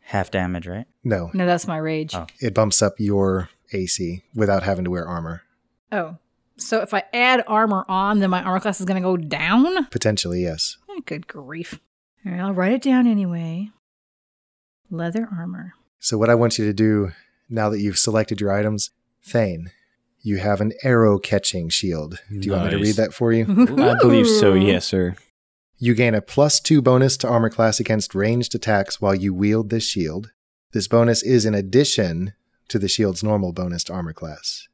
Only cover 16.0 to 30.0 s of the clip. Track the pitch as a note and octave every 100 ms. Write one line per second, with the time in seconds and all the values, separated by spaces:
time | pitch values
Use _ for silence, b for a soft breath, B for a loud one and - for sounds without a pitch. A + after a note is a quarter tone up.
16 | - A2 A2+ A#2+ A#2+ - G#2+ G2+ A2 G#2+
17 | G2 E2+ b b _ A2+ G#2+ G#2 G#2 F#2+
18 | - A2 G#2+ G#2 G2+ G2+ G#2+ G#2+ - _
19 | _ _ - B2+ G#2+ E2 F2 _ _ _
20 | _ _ G#2+ G2 G2+ G2+ G#2 G#2+ C3+ B2
21 | A2 G2 - G2+ - F#2 E2 - G2 E2
22 | D2+ F2+ - G2+ G2+ F#2+ F2 G2 G2+ G#2+
23 | A2 - A#2+ A2+ A2+ G3 B3 C3 E4 F#5+
24 | F#4 A#3 A#3 G#3+ G#2 F#2+ G2 F#2 - G2
25 | F2+ - _ _ _ _ _ _ A#2+ A#2
26 | A#2+ A2+ - - D3 - - D#3 B2+ B2+
27 | C3 B2+ A#2 A#2+ A2+ - A2+ G#2+ A2+ A2
28 | - F#2+ G#2 A#2+ A#2+ A2+ - G#2 G2 -
29 | G2+ F#2+ G2 F#2 G#2 A2 G#2 A2+ G#2+ -